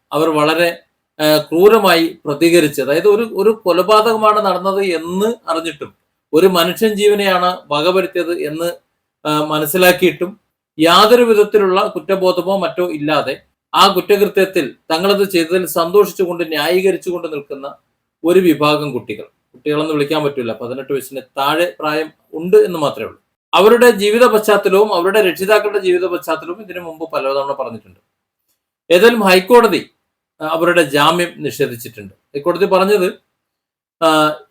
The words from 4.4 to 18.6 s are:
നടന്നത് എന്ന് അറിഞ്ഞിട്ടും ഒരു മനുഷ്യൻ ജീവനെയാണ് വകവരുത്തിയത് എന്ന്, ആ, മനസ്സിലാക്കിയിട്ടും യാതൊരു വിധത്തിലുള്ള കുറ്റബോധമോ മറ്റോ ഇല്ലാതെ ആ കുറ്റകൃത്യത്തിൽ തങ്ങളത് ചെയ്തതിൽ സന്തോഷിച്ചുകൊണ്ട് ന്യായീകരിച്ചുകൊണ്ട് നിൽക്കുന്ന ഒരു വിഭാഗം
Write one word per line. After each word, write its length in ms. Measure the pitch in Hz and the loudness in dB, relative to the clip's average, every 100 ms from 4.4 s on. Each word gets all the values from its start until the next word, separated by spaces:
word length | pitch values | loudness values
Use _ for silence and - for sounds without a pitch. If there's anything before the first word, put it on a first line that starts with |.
നടന്നത് 420 | 196 180 190 190 | 0 -2 -2 -2
എന്ന് 520 | 196 165 170 185 214 240 - | -2 -4 -4 -4 -4 -4 -6
അറിഞ്ഞിട്ടും 460 | 165 165 156 104 _ _ _ - | -6 -6 -12 -16 _ _ _ -2
ഒരു 140 | 151 190 | 2 4
മനുഷ്യൻ 480 | 185 180 170 220 | 2 -2 0 -2
ജീവനെയാണ് 600 | 202 208 202 202 180 180 180 - | 2 2 2 0 0 -2 -4 -6
വകവരുത്തിയത് 640 | 147 165 185 175 175 165 | -2 0 0 -2 -4 -4
എന്ന്, 400 | 170 147 156 170 - _ _ _ _ 151 | -6 -6 -6 -8 -8 _ _ _ _ -4
ആ, 180 | 151 | -2
മനസ്സിലാക്കിയിട്ടും 960 | 151 151 156 185 180 180 180 147 180 - _ _ _ - | -2 -4 -2 2 4 4 0 0 -8 -10 _ _ _ 0
യാതൊരു 420 | 160 180 220 240 | 2 4 6 4
വിധത്തിലുള്ള 640 | 233 214 208 214 196 185 220 | 4 4 2 2 0 0 -2
കുറ്റബോധമോ 680 | 180 - 190 185 180 170 196 | -6 -4 -2 0 -2 -2 -4
മറ്റോ 320 | 170 160 180 | -4 -4 -6
ഇല്ലാതെ 500 | 156 147 151 127 - _ _ _ | -4 -2 -2 -2 -8 _ _ _
ആ 180 | 156 196 | 2 4
കുറ്റകൃത്യത്തിൽ 840 | 185 - 202 196 196 190 180 127 - - | 2 0 0 0 0 -2 -2 -6 -8 -8
തങ്ങളത് 380 | 160 196 202 196 | -4 -2 -2 0
ചെയ്തതിൽ 360 | 180 160 185 175 | -2 -2 -4 -4
സന്തോഷിച്ചുകൊണ്ട് 840 | 180 165 196 190 - 180 175 160 | -4 0 2 2 0 -6 -4 -6
ന്യായീകരിച്ചുകൊണ്ട് 840 | 151 151 180 190 170 180 175 160 | -4 -2 0 0 -2 -6 -8 -8
നിൽക്കുന്ന 420 | 151 143 139 139 - _ _ _ _ | -10 -12 -14 -14 -18 _ _ _ _
ഒരു 160 | 165 180 | 0 2
വിഭാഗം 520 | 180 147 | 4 2